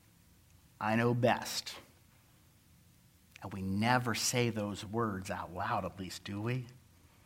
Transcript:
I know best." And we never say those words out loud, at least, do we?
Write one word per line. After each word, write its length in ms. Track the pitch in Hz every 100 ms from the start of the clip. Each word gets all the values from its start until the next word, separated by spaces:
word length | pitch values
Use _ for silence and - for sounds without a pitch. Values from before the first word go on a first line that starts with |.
| - _ - - _ - - -
I 160 | 104 113
know 160 | 120
best." 640 | 120 120 101 - - - - - - - - _ _ - _ - - - - - _ _ -
And 120 | 101
we 80 | 98
never 520 | 95 98 117 127 123 107
say 340 | - 123 117
those 340 | 110 104 95
words 480 | 101 113 113 95 92
out 220 | 87 87
loud, 320 | 90 87 113 90
at 120 | -
least, 280 | 92 - -
do 160 | 101
we? 240 | 110 127 123 - - - - -